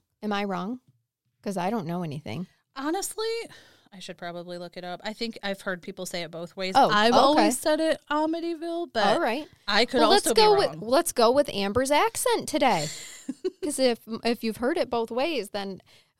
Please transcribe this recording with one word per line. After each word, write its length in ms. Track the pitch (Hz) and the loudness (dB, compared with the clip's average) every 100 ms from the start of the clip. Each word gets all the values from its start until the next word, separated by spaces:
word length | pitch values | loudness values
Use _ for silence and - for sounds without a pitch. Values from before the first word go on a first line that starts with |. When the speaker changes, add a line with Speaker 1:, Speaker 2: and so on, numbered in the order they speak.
| _ _ | _ _
Speaker 1:
Am 100 | 214 | -6
I 120 | 202 | -4
wrong? 360 | 202 180 185 254 _ _ _ _ _ _ | -4 -4 -6 -10 _ _ _ _ _ _
'Cause 160 | 202 190 | -8 -4
I 100 | 180 | -2
don't 180 | 226 160 | -2 -4
know 160 | 175 | -6
anything. 440 | 170 147 - 131 190 _ _ | -6 -8 -8 -10 -10 _ _
Speaker 2:
Honestly, 520 | - 277 381 381 - 440 453 415 - - _ _ | -8 -4 -4 -4 -6 -6 -6 -8 -16 -20 _ _
I 60 | 190 | -16
should 160 | 185 175 | -16 -12
probably 400 | 175 175 175 175 | -12 -10 -12 -12
look 220 | 175 180 | -12 -12
it 60 | |
up. 180 | 180 175 | -12 -10
I 80 | 214 | -10
think 260 | 220 233 - | -8 -8 -6
I've 180 | 202 196 | -8 -6
heard 220 | - 180 | -6 -8
people 240 | 185 185 180 | -8 -12 -8
say 160 | 175 | -8
it 80 | 160 | -8
both 260 | 165 170 - | -10 -12 -6
ways. 160 | 185 | 0
Speaker 1:
Oh, 140 | 190 233 | 4 4
Speaker 2:
I've 220 | 208 220 | 6 6
Speaker 1:
okay. 80 | 233 | 6
Speaker 2:
always 380 | 269 302 226 254 | 6 6 4 2
said 200 | 320 302 | 0 2
it 200 | 320 277 - | 2 -2 -2
Amityville, 800 | 302 311 330 339 330 339 339 339 | -2 0 -2 -4 -6 -6 -6 -4
but 120 | 233 202 | 0 2
Speaker 1:
All 140 | 269 | 2
right. 260 | 285 214 196 _ - | 0 -2 -8 _ 0
Speaker 2:
I 160 | 208 | 2
could 160 | 240 262 | 2 4
Speaker 1:
Well, 100 | 320 | 4
Speaker 2:
also 180 | 392 330 | 4 4
Speaker 1:
let's 100 | 349 | 6
go 140 | 427 | 6
Speaker 2:
be 40 | 403 | 6
Speaker 1:
with, 80 | 320 | 2
Speaker 2:
wrong. 80 | 160 | -2
Speaker 1:
let's 320 | 214 269 339 | 0 2 2
go 180 | - 226 | 4 4
with 200 | 269 285 | 4 2
Amber's 380 | 196 196 220 262 | -2 -2 -2 2
accent 580 | 294 440 - 494 427 240 | 2 2 0 0 0 -2
today. 400 | 302 262 185 151 | 0 2 2 -2
Speaker 2:
<laughs> 720 | - - - - 262 370 - | -8 -16 -14 -14 -8 -8 -6
Speaker 1:
'Cause 160 | 339 262 | -6 0
if, 200 | 262 233 - 226 | 0 0 -6 -4
if 180 | 233 240 | -4 -2
you've 120 | 226 214 | -4 -2
heard 180 | 240 349 | -2 -2
it 120 | 247 | -2
both 200 | 233 226 | -4 -2
ways, 400 | 226 311 294 202 | -2 -2 -4 -6
then 300 | 202 196 180 _ _ _ | -8 -8 -10 _ _ _